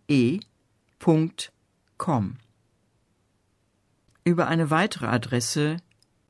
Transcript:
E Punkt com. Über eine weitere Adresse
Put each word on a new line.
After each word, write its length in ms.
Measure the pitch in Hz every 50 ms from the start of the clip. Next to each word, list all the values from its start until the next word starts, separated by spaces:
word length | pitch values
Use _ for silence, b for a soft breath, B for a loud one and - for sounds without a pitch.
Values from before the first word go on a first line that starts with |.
| _ -
E 320 | 147 135 120 120 160 208 - - _ _ _ _ _ _ _ _ _ _
Punkt 540 | - 175 160 160 160 170 - - - - _ _ _ _ _ _ _ _ _
com. 420 | - - 185 151 120 101 95 117 - _ _ _ _ _ _ _ _ _ _ _ _ _ _ _ _ _ _ _ _ _ _ _ _ _ _ _ _ _ _ _ _ _ _ _ _ _
Über 240 | 175 175 170 160 -
eine 220 | 165 165 165 143
weitere 360 | 156 160 190 220 - - 120
Adresse 680 | 110 117 120 113 113 123 123 120 - - 151 147 151 160 170 - _ _ _ _ _ _ _ _